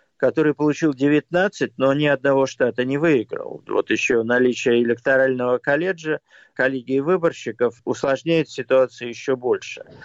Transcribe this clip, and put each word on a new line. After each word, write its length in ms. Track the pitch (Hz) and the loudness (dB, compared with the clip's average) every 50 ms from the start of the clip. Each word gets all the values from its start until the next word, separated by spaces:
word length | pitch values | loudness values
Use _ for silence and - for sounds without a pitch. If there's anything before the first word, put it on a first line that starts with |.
| _ _ _ | _ _ _
который 360 | - 131 127 - 160 151 151 147 | -2 -2 0 2 2 2 2 2
получил 400 | - 147 151 143 - 165 156 139 | 2 0 0 0 2 0 0 0
девятнадцать, 800 | 123 139 143 151 147 - - 165 175 190 208 - - 139 110 - | 2 2 2 2 2 0 0 0 0 0 0 -2 -4 -6 -6 -4
но 140 | - 131 135 139 | 0 0 0 2
ни 120 | 147 151 | 2 2
одного 400 | 147 143 127 131 143 139 135 135 | 0 0 2 2 2 2 2 2
штата 400 | 131 - - 131 120 110 123 127 | 0 0 -2 -2 -2 0 -2 -4
не 140 | 127 139 143 | -2 -2 0
выиграл. 640 | 160 170 151 120 104 - - - - - - - - | 2 2 2 2 0 -2 -8 -10 -10 -10 -12 -14 -10
Вот 220 | 101 101 98 - - | -6 -4 -2 -2 -2
еще 340 | 107 107 - - 127 117 113 | -2 -2 0 0 0 0 0
наличие 600 | 113 120 123 127 127 120 - - 127 120 120 120 | 2 2 2 2 2 0 0 0 2 2 2 2
электорального 760 | 120 117 117 - 139 135 131 135 131 131 127 123 123 127 | 0 -2 -2 0 0 2 2 2 2 0 0 -2 0 -2
колледжа, 600 | 120 - 143 143 151 175 185 185 165 160 156 151 - _ _ _ - - _ _ | 0 0 0 -2 0 0 -2 -6 -6 -6 -6 -6 -6 _ _ _ -20 -20 _ _
коллегии 460 | - 127 135 135 131 113 120 131 139 | -2 -2 -2 -2 -4 -4 -2 -2 -2
выборщиков 840 | 139 160 185 180 165 165 - - - 123 113 - 120 117 - _ - | 0 0 0 2 0 -2 -2 -4 -10 -8 -4 -2 -2 -2 -2 _ -6
усложняет 640 | - 123 - - 139 135 131 - 160 165 160 147 | -6 -6 -4 -2 -2 -2 -2 -2 0 0 0 0
ситуацию 640 | - - - 123 - 131 131 131 120 - - 123 120 | -2 -6 -8 -2 2 4 4 4 2 -2 -8 -12 -12
еще 260 | 117 117 - - 131 | -12 -8 -4 -4 -2
больше. 460 | 127 123 123 107 95 - - - - - - - - | -2 0 0 -2 -2 -4 -8 -14 -16 -16 -20 -20 -20